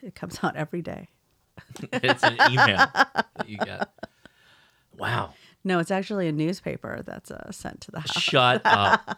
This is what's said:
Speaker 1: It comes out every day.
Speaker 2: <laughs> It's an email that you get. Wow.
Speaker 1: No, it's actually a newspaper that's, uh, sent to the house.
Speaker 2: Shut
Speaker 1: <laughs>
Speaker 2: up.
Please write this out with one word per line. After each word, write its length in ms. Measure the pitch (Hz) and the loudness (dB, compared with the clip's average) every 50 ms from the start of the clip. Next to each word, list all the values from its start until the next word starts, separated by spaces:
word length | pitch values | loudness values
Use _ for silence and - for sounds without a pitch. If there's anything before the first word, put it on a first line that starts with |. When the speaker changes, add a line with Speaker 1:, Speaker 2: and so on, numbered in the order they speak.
| - | -16
Speaker 1:
It 100 | 202 - | -18 -14
comes 260 | - - 180 - - - | -12 -12 -12 -8 -6 -6
out 120 | 165 - | -6 -4
every 260 | - 156 - - 180 | -6 -6 -6 -8 -8
day. 260 | 160 - - - 180 - _ | -8 -10 -12 -12 -14 -18 _
Speaker 2:
<laughs> 760 | _ _ _ _ _ _ _ _ - - - - - - - - | _ _ _ _ _ _ _ _ -20 -20 -20 -16 -16 -12 -8 -6
It's 300 | 247 - - - - - | -2 0 0 2 4 2
an 120 | 311 - - 262 - | 2 4 6 4 6
email 340 | 123 135 262 233 196 190 269 254 - | 6 6 6 6 6 4 4 4 4
that 520 | - 247 - - - - - _ - - - | 2 0 2 0 -2 -4 -4 _ -12 -10 -10
you 100 | 104 196 | -6 -6
get. 320 | - 101 95 - - - _ _ - - _ _ - - _ _ _ _ _ _ _ _ _ _ _ _ _ - | -6 -6 -4 -6 -8 -10 _ _ -20 -20 _ _ -20 -20 _ _ _ _ _ _ _ _ _ _ _ _ _ -8
Wow. 360 | 76 101 120 107 101 - - _ - - _ _ - | -4 -2 -2 -2 -4 -6 -10 _ -20 -20 _ _ -4
Speaker 1:
No, 160 | 190 185 170 | -2 0 0
it's 120 | 170 - | 0 0
actually 360 | 196 190 190 - 214 196 180 160 | -2 -2 -2 -4 -4 -2 -2 -2
a 40 | |
newspaper 680 | 151 147 156 160 202 - - - - - - - - - - | -2 -2 -2 -2 -4 -4 -8 -10 -10 -10 -10 -10 -12 -10 -12
that's, 260 | - - - - - | -12 -14 -14 -14 -16
uh, 200 | - - - - | -16 -14 -14 -14
sent 300 | - - - - - - | -16 -14 -14 -14 -14 -14
to 100 | - - | -16 -14
the 80 | - - | -14 -10
house. 180 | 151 - - - | -8 -6 -4 -4
Speaker 2:
Shut 400 | - - - 139 123 123 127 - | -2 2 4 6 6 6 4 4
Speaker 1:
<laughs> 40 | - | 4
Speaker 2:
up. 520 | - - 101 101 - - - - - - | 4 4 6 6 4 4 2 2 -4 -12